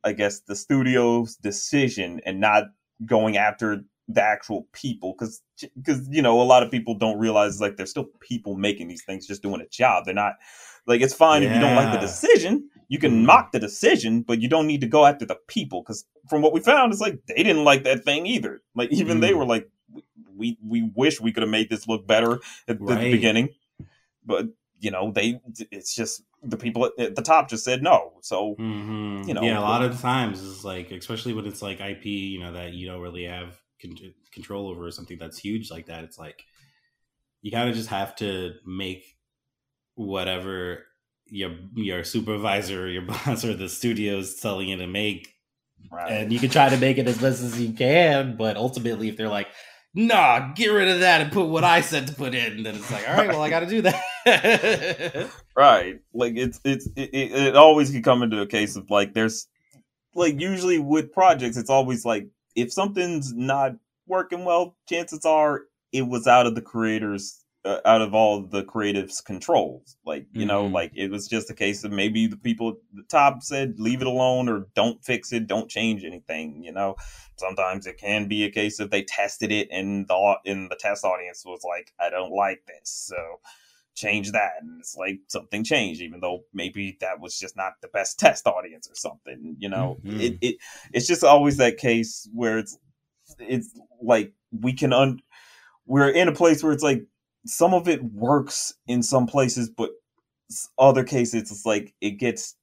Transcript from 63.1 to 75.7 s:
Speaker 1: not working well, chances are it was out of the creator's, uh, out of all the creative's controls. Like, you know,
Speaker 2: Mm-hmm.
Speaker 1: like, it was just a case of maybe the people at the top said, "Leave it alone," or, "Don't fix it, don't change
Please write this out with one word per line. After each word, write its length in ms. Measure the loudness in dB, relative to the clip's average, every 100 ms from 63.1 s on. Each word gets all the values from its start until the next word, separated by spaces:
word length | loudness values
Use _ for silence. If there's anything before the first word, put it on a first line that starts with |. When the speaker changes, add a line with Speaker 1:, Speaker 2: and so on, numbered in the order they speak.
| -4 -6
Speaker 1:
not 400 | -6 -2 0 -2 -4 _ _ _
working 380 | -4 -4 -6 0
well, 320 | 0 0 _ -8
chances 380 | -6 -6 -4 2
are 380 | 4 2 0 -8 _ _
it 120 | -4
was 240 | -2 0 6
out 180 | 6 6
of 100 | 0
the 60 |
creator's, 800 | -8 -4 -2 -2 -4 -6 -10 -18 _ _ -6
uh, 140 | 0 4
out 160 | 6
of 120 | 6
all 280 | 4 4 2
the 220 | -4 -6
creative's 560 | -4 -4 -2 -2 -4 -12
controls. 760 | -12 -10 0 2 2 -8 _ _ -10
Like, 220 | -10 -10
you 120 | -6 -2
know, 200 | -2 0
Speaker 2:
Mm-hmm. 80 |
Speaker 1:
like, 180 | -2 -4 -6
it 160 | -8
was 160 | -8 -6
just 220 | -6 -6
a 40 |
case 300 | -6 -4 -4
of 80 | -8
maybe 340 | -4 -2 0 -2
the 100 | -2
people 320 | -6 -4 -6
at 60 | -8 _
the 100 | -20
top 400 | -2 2 2 2
said, 320 | -8 -6 -6 -4
"Leave 220 | -4 -2
it 60 | -2
alone," 400 | 0 0 0 -2
or, 200 | -4 -4 0
"Don't 280 | 0 -2
fix 300 | -6 -6 -4
it, 140 | -6 -2
don't 220 | -4
change 360 | -4